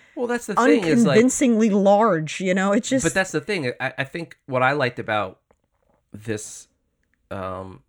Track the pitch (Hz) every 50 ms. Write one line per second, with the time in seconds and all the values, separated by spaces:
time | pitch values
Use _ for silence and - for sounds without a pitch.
0 | _ _ _ 311 247 226 240 240 - - 196 190 233 269 294 240 185 160 - 240
1 | 233 - - 214 240 254 - - 294 240 233 214 226 226 190 208 190 196 202 202
2 | 226 220 175 160 156 147 - - 190 185 180 190 190 196 202 247 - - 262 -
3 | 151 165 139 190 190 - - 151 151 - 208 180 135 123 - - 127 135 - -
4 | 135 135 - 170 165 165 - _ _ - 127 127 127 131 143 147 131 123 - -
5 | 107 113 107 104 98 95 - _ _ _ _ _ _ _ _ _ _ _ _ _
6 | _ _ - 104 107 113 107 104 - - - - - _ _ _ _ _ _ _
7 | _ _ _ _ _ _ - 98 92 92 92 92 95 95 95 - _